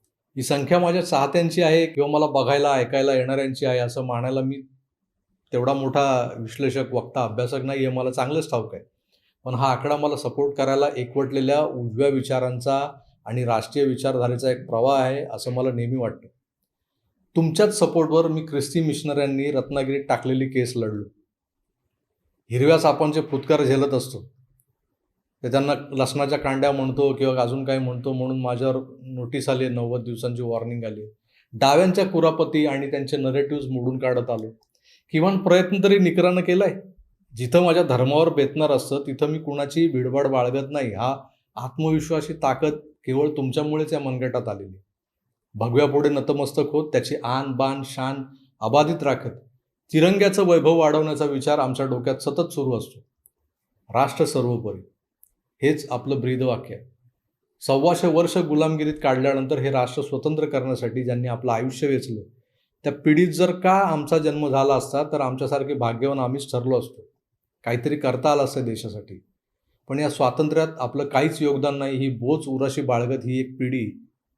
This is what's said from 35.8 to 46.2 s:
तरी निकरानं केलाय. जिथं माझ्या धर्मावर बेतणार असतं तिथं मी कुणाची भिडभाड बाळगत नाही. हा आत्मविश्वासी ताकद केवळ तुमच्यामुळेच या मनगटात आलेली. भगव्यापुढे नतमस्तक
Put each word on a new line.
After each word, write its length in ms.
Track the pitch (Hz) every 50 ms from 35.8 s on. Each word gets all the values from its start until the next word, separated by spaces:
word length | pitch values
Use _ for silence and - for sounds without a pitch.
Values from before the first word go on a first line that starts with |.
| 185
तरी 160 | 196 202 202
निकरानं 420 | 185 175 160 185 208 180 180 180
केलाय. 400 | 175 - 180 185 202 180 - - - - - - _ _ _ _ _ _ -
जिथं 280 | 110 123 120 123 170 180
माझ्या 180 | 175 165 175 180
धर्मावर 460 | 151 127 123 127 127 143 151 165 165
बेतणार 420 | - 143 139 135 139 151 151 147
असतं 320 | 143 127 131 - 135 131 135
तिथं 200 | 139 135 131 151
मी 120 | 147 156 156
कुणाची 500 | 156 147 143 139 143 143 - 165 165 165
भिडभाड 380 | 139 127 127 127 123 139 143
बाळगत 420 | 139 135 127 123 123 127 139 139 135
नाही. 240 | 147 147 135 117 98
हा 240 | 92 117 127 135 139 - - _ _ _ _ _
आत्मविश्वासी 760 | - 127 127 - - 156 156 156 156 151 - 165 156 151 - 160
ताकद 420 | - - 135 127 - 165 151 147 151 - - - _ _
केवळ 220 | - 131 135 147 151 151
तुमच्यामुळेच 560 | 147 135 131 127 151 151 151 151 156 156 147 165
या 80 | 147
मनगटात 480 | 143 135 127 127 127 127 120 127 - 113
आलेली. 300 | 101 98 98 95 95 95 _ _ _ _ _ _ _ _ _ _ _ _ _ _ -
भगव्यापुढे 540 | 107 110 120 120 135 147 147 - 143 147 147
नतमस्तक 540 | 143 139